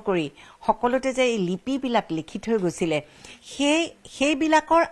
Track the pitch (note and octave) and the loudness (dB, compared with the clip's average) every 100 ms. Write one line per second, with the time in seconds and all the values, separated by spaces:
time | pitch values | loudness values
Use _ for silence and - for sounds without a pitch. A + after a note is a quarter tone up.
0 | G#3 F3+ C#3+ - - - - G#3 B3 B3+ | 0 -2 -2 -8 -20 -8 -2 0 0 0
1 | C4 B3+ B3 A3+ F3 F#3 - C4+ C4 A3+ | -2 0 0 2 0 -2 -4 -4 0 -2
2 | - D#3+ D#3 F#3+ G#3+ A3+ F3+ - E3+ D3+ | 0 -6 -6 -8 -2 0 0 -2 -2 -2
3 | - - - - - - C#4+ D#4 E4 - | -4 -20 -20 -20 -12 -2 2 2 0 -8
4 | - - C#4 D4 D#4 D#4 D#4 E4 E4 | -12 -2 0 2 2 2 4 2 2